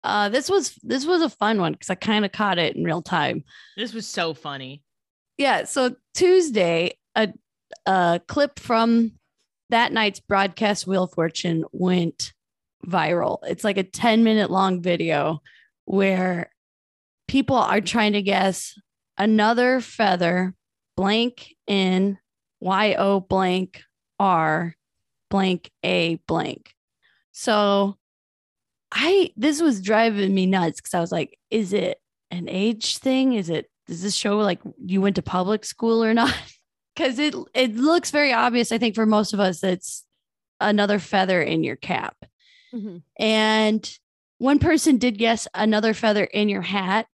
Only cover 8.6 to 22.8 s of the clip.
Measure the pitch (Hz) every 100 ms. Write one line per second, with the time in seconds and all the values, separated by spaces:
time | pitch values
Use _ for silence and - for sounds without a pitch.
8.6 | - 226 226 233 226 - _ _ _ _
9.6 | _ 226 240 220 208 202 - 196 196 -
10.6 | 214 202 180 190 180 - 165 - 175 165
11.6 | - - 180 180 170 - - _ _ _
12.6 | _ _ 175 180 156 175 - - - 175
13.6 | 214 196 190 - 240 220 226 220 196 185
14.6 | 190 180 175 175 165 151 151 160 - _
15.6 | _ _ - 190 196 185 185 175 - _
16.6 | _ _ _ _ _ _ - 269 - 262
17.6 | - 196 - 233 214 208 196 196 190 180
18.6 | - - _ _ _ - 208 214 214 233
19.6 | 247 254 233 - 208 180 175 180 185 -
20.6 | _ _ _ - 190 220 240 247 - _
21.6 | - 196 185 185 196 196 _ _ _ _
22.6 | 180 190